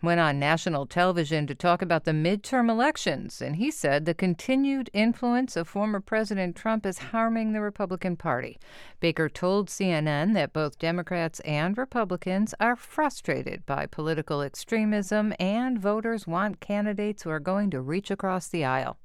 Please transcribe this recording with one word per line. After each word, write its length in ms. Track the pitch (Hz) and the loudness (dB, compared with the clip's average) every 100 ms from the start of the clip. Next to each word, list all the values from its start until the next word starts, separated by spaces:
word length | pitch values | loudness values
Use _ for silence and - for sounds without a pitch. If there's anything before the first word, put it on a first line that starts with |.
went 160 | 165 170 | 2 4
on 200 | 156 139 | 4 4
national 480 | 143 160 180 147 139 | 2 2 0 -2 0
television 600 | 175 180 170 147 156 143 | 2 4 4 2 2 0
to 80 | |
talk 280 | 143 175 175 | 0 2 4
about 220 | 180 160 | 4 2
the 80 | 165 | 2
midterm 580 | 156 165 208 - 254 233 | 2 2 0 0 2 4
elections, 720 | 226 285 - - 135 - - | 4 2 2 -2 -2 -4 -8
and 140 | 131 160 | -4 -2
he 140 | 277 | -2
said 360 | - 147 143 156 | 0 2 2 2
the 80 | |
continued 760 | 165 185 165 - 269 277 269 247 | 0 2 0 0 2 2 0 -2
influence 640 | 202 226 233 240 247 254 165 | 2 2 2 2 2 0 -2
of 100 | 165 | -4
former 320 | 196 214 202 | -2 -2 -2
President 560 | - 220 208 196 180 - | -2 -2 0 -2 -2 -2
Trump 300 | 220 220 202 | -2 0 -2
is 120 | 180 | -6
harming 540 | - 226 226 226 220 | -4 0 0 0 0
the 80 | 214 | -2
Republican 560 | 208 208 190 185 185 170 | -2 -4 -4 -2 -2 -2
Party. 420 | 165 123 117 - - - - - | -2 -2 -4 -12 -20 -20 -20 -2
Baker 300 | 170 160 151 | 0 2 0
told 400 | - 180 196 190 | 0 2 2 0
C 220 | - 190 | -2 0
N 180 | 156 156 | 2 2
N 240 | 143 185 | 2 2
that 220 | 208 143 | 2 2
both 240 | 156 151 - | 0 -2 0
Democrats 640 | 165 175 170 180 165 - | -2 -2 -2 -2 -2 -4
and 360 | 156 147 175 214 | -2 0 0 -2
Republicans 800 | 262 247 190 180 185 190 220 - | -2 -2 -2 -2 -2 0 0 0
are 180 | 226 240 | 0 0
frustrated 920 | - - 302 - - 131 131 - - | -4 0 0 0 -2 -2 -2 -6 -4
by 180 | 143 | -2
political 560 | 139 - 156 156 147 147 | -2 -4 -2 -2 -2 -2
extremism, 960 | 139 - - 220 214 208 190 214 214 - | -2 -6 -2 0 2 0 0 0 0 0
and 400 | 185 220 254 233 | 0 0 0 0
voters 480 | 196 214 226 226 170 | 0 0 0 -4 -2
want 340 | 170 208 - | -2 -2 -4
candidates 640 | - 202 208 202 208 202 | -4 -2 -2 -2 -4 -4
who 60 | 165 | -4
are 100 | 156 | -4
going 280 | 165 196 202 | 0 0 0
to 120 | 135 | 0
reach 280 | 131 180 - | -2 -2 -2
across 380 | 196 196 185 - | -2 -2 -2 -2
the 160 | 170 | -2
aisle. 320 | 131 131 127 - | 0 0 -2 -6